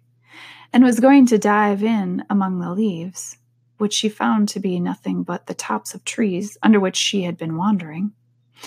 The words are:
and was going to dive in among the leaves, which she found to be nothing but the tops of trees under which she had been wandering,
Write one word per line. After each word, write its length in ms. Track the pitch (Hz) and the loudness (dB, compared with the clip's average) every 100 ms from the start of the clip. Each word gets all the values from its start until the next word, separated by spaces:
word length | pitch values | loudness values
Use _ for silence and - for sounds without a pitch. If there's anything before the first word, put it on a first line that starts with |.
| _ _ _ - - - _ | _ _ _ -20 -20 -20 _
and 100 | 240 | 4
was 160 | 254 226 | 4 6
going 280 | 262 277 247 | 6 8 8
to 120 | 214 | 4
dive 440 | 208 208 208 202 | 2 2 2 0
in 420 | 220 220 180 180 - | 0 -2 -2 -6 -2
among 280 | 202 190 180 | 0 0 -4
the 140 | 175 | -4
leaves, 640 | 185 220 165 180 - - - _ _ _ - | -2 -2 -4 -10 -12 -16 -18 _ _ _ -6
which 160 | 208 | -4
she 140 | - 220 | -2 -4
found 400 | - 233 220 208 | -2 0 0 0
to 120 | 202 | -2
be 180 | 196 180 | -4 -4
nothing 440 | 180 180 190 180 | -4 -6 -6 -6
but 240 | 175 175 - | -6 -8 -10
the 80 | |
tops 400 | 180 - 214 - | -10 -6 -8 -8
of 100 | 196 | -16
trees 520 | - - 214 175 208 - | -10 -4 -2 -4 -8 -2
under 160 | 214 214 | 2 4
which 180 | 190 - | 2 -2
she 260 | - 202 | -4 -2
had 140 | 175 170 | -4 -6
been 200 | 165 160 | -6 -4
wandering, 560 | 202 196 160 160 208 - _ _ _ _ | -2 -2 -4 -8 -8 -8 _ _ _ _